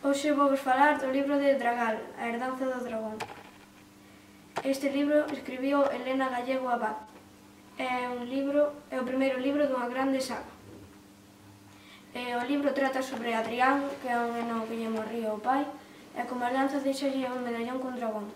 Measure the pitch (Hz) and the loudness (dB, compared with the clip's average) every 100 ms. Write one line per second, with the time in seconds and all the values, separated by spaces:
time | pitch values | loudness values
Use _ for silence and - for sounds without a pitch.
0 | 277 277 302 285 285 269 262 254 294 285 | 2 2 2 4 4 4 2 6 6 4
1 | 269 269 277 285 277 269 240 240 226 214 | 2 0 2 2 4 4 2 0 0 -2
2 | - - 233 233 254 262 262 254 233 220 | -6 -6 -4 -2 -4 -2 -4 -4 -4 -6
3 | 220 214 - - - - - - - - | -6 -8 -10 -12 -18 -20 -20 -20 -20 -20
4 | - - - - - - 269 269 277 269 | -20 -20 -20 -20 -10 -4 -2 0 0 0
5 | 285 302 302 247 - 262 277 285 277 247 | 4 4 2 -4 -6 -4 0 4 4 2
6 | 254 269 262 247 247 262 254 233 220 214 | -2 0 0 -2 -2 -2 0 0 0 -4
7 | - - - - - - - - 254 247 | -10 -18 -20 -20 -20 -20 -20 -6 -2 -2
8 | 247 247 240 269 277 285 294 - - 262 | -2 -4 -4 -2 2 4 4 0 -8 -4
9 | 247 262 269 254 269 294 277 254 240 262 | -2 2 2 2 0 2 2 2 -2 0
10 | 269 262 262 226 - - - - - - | 0 0 -2 -6 -10 -18 -20 -18 -20 -20
11 | - - - - - - - - - - | -20 -20 -20 -20 -20 -20 -20 -20 -20 -20
12 | - 247 247 240 254 285 285 269 269 262 | -14 -8 -4 -2 0 2 2 2 2 0
13 | 262 233 233 226 226 240 262 285 277 - | -2 -4 -2 -2 -2 2 4 4 0 -4
14 | 254 240 233 233 233 226 220 226 226 226 | -2 0 0 -2 -2 -4 -4 -4 -4 -4
15 | 214 233 220 214 233 277 294 - - - | -4 -4 -4 -2 2 2 0 -8 -18 -20
16 | - - 240 247 240 269 277 285 269 269 | -14 -8 -4 -2 0 2 2 2 0 0
17 | 285 262 254 247 247 233 233 262 254 247 | 0 0 -2 -2 -4 -4 -2 -4 -4 -4
18 | 233 214 208 | -4 -4 -8